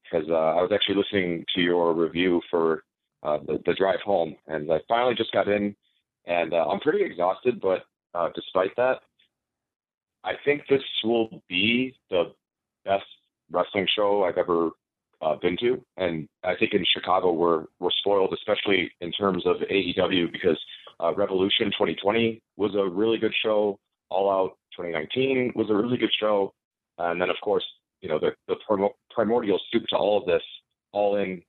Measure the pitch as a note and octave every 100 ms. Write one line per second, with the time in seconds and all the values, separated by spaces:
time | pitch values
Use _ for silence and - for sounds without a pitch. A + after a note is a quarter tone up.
0 | - E2+ D#2 D#2+ D#2+ D#2+ F2+ G2+ - G2
1 | G2 G2+ F2+ E2+ - F#2 F2 F2 E2+ E2
2 | D#2+ E2 F2+ F2 - F2 E2 D#2+ - _
3 | _ _ D2+ D2+ D2 D2 - E2+ F#2+ F2
4 | G2+ F#2+ D#2+ C#2 - D#2 D2+ D#2 - A#2
5 | B2+ A2 A2+ G#2+ F#2+ G#2 G2+ - _ _
6 | _ _ F2 F2 E2 E2 D#2 G2 D3 G3
7 | F3 F2 F2+ F#2+ B2 A2+ F#2+ F#2 - _
8 | _ F2 E2 - - F#2 F#2+ - B2+ B2
9 | - _ _ _ _ _ _ _ _ _
10 | _ _ - - C#3 D3 - C#3 - -
11 | A2 A#2 A2 - - F#2 G#2+ A#2+ C3 -
12 | _ F#2 E2+ - _ _ _ _ G2 G2
13 | - - _ _ _ E2+ F2+ G#2 F2+ -
14 | G2+ G2+ F2+ F2+ E2+ E2+ E2 - _ _
15 | _ _ D#2 D2+ F2 F2 A#2+ C3 - -
16 | F2+ D#2+ - _ F#2 F2+ A2+ G2+ E2+ -
17 | F#2+ F#2 F2+ E2 E2+ D#2+ D#2+ - F2+ -
18 | G2 G2+ F#2+ E2+ - G2+ - F#2+ E2+ -
19 | F2 - G2+ F2+ F2 E2+ - G2 F2+ F#2
20 | F2 F#2 E2 - F2+ D2+ - - - -
21 | E2+ F#2 G2 F#2+ G2 - G#2 - G2+ D#2+
22 | F#2+ A2+ A#2 A2+ _ - G#2 G2+ G2 F2
23 | A2+ A2+ A2 - A2 G#2+ G#2 G2 _ _
24 | - F2+ G2 F#2+ F#2 - _ - F2 E2
25 | D#2 B2+ C3+ C3 B2 - G#2 G2+ A#2+ A#2+
26 | A2 - G#2+ G#2 G2 - _ _ _ -
27 | E2+ F2 F2+ - G#2+ F#2+ - - _ _
28 | F2 D#2 D#2+ - - - - G2+ G2+ -
29 | _ - G#2+ A#2+ G#2 F2+ - A2+ - -
30 | G2 G#2 F2+ E2 - - _ _ _ G2+
31 | G#2 G2+ F#2+ F#2